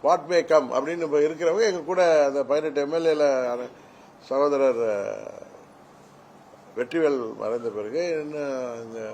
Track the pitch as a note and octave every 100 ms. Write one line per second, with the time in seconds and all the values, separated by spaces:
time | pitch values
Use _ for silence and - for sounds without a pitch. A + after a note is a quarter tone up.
0 | C#3 F3 D#3 F3 - D#3 B2+ B2 C#3+ E3+
1 | D#3+ D3 D3+ D#3 E3+ F#3+ A3+ F3+ D3+ F#3
2 | F3 D#3 C#3 C#3 B2+ D3 D#3 C#3+ C#3+ E3
3 | E3 D3+ D3 C3 B2 A#2+ B2 - - -
4 | - - - C3+ C#3+ C#3+ C3+ A#2 A2+ G2+
5 | G2 G#1 G#1+ - - - - - - -
6 | - - - - - - - A2 B2 E3
7 | D3+ C3+ A2+ A2 G#2+ A#2+ A#2 G#2 G#2+ C#3+
8 | F3 D#3 D3+ D3+ C#3+ C3 B2 A#2 A2+ A2+
9 | A2